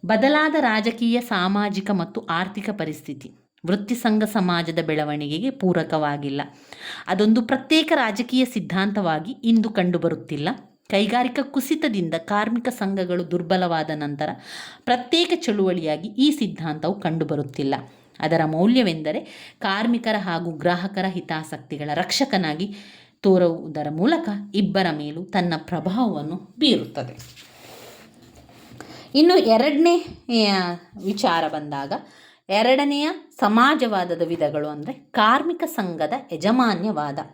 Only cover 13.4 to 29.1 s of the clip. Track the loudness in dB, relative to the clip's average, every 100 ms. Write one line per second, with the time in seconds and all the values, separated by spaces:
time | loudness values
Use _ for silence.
13.4 | 0 0 2 0 -2 -4 -4 -4 -6 -8
14.4 | -14 -16 -16 -12 -2 -2 2 0 2 0
15.4 | 0 2 2 0 -2 -4 -6 2 2 2
16.4 | -2 -4 -8 -4 -4 -2 -2 -2 -2 -2
17.4 | -4 -4 -2 -2 -6 -20 _ _ 0 2
18.4 | 0 2 4 4 2 0 -4 -6 -8 -18
19.4 | -20 _ -4 -2 0 0 0 -2 -2 -4
20.4 | -4 -2 0 0 -2 -2 -4 -4 -6 -6
21.4 | -6 -12 -12 -10 -4 -4 -2 -2 0 0
22.4 | -2 -4 -6 -8 -18 -20 -20 _ 4 6
23.4 | 4 2 -6 -6 -6 0 2 2 -2 -6
24.4 | -6 -2 0 2 0 -2 -6 -10 -4 -2
25.4 | 0 -2 -4 -4 -2 0 0 -2 -6 -10
26.4 | -12 0 2 2 0 -8 -10 -12 -20 -20
27.4 | -20 -20 -20 -20 -20 -20 -20 -20 -20 -20
28.4 | -20 -20 -20 -20 -20 -20 -2